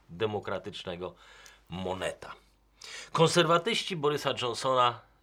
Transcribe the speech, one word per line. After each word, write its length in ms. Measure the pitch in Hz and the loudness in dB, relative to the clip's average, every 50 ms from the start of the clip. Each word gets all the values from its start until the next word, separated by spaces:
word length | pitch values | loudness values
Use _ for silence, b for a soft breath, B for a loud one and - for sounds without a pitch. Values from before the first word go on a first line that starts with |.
| _ - | _ -14
demokratycznego 1080 | 85 85 113 107 104 101 - - 101 92 - 104 87 - - 95 87 87 90 90 87 B B B B B B B B B B B | -8 -4 -2 -2 -2 -2 -4 -4 -6 -6 -6 -8 -12 -10 -10 -8 -8 -8 -8 -10 -10 B B B B B B B B B B B
Moneta. 640 | 85 90 92 90 92 92 87 78 - - - - - - _ _ _ _ _ _ _ B B B B B B B | -8 -6 -4 -4 -4 -4 -4 -4 -6 -6 -12 -16 -16 -16 _ _ _ _ _ _ _ B B B B B B B
Konserwatyści 840 | B - 165 156 160 175 170 156 170 170 170 226 226 - - - 196 | B 4 4 4 6 4 4 6 4 4 4 2 -2 -2 -2 -4 -4
Borysa 380 | 160 139 147 147 139 - 139 127 120 | 0 0 0 0 0 0 -2 -2 0
Johnsona 600 | 123 123 113 - - 135 131 127 123 120 117 113 - _ _ _ | -2 -2 -2 -2 0 2 4 6 4 4 4 0 -8 _ _ _